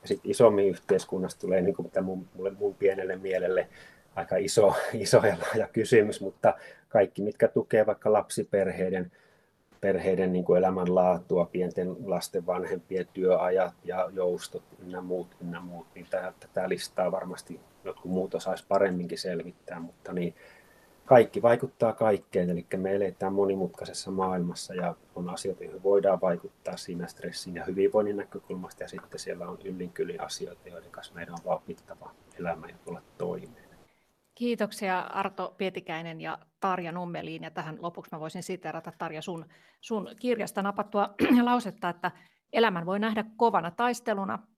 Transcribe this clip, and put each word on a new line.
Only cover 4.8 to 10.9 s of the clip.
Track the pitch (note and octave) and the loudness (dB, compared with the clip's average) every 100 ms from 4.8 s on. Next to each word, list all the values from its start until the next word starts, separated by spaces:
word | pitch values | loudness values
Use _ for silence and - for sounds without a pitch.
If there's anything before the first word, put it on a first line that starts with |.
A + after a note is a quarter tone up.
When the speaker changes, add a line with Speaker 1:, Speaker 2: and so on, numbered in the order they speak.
| - | -2
Speaker 1:
<laughs> | |
iso | A#2 G2 A#2+ G#2 | -4 6 6 6
ja | F2+ | 2
laaja | - A2+ - | -2 -2 0
kysymys, | - G#2+ A#2 G#2+ G#2+ | 0 6 6 6 0
mutta | G2 - A2 - - - _ | -8 2 4 4 -6 -20 _
kaikki, | A2+ G2 - | 4 4 2
mitkä | G2+ - A#2 | -6 2 4
tukee | - - A2+ G#2+ | 4 2 4 4
vaikka | G#2 G#2+ | 2 4
lapsiperheiden, | G#2+ - - G#2 G2+ F#2+ F2 F#2 F#2 F2 _ _ _ _ _ _ _ | 2 2 -4 0 2 0 0 -2 -2 -6 _ _ _ _ _ _ _
perheiden, | G2 F#2 F#2+ F#2 F#2 | 0 0 2 2 2
niin | F2+ F2 | 0 4
kuin, | F2+ | 4
elämänlaatua, | F#2 F#2 F2+ | 4 2 2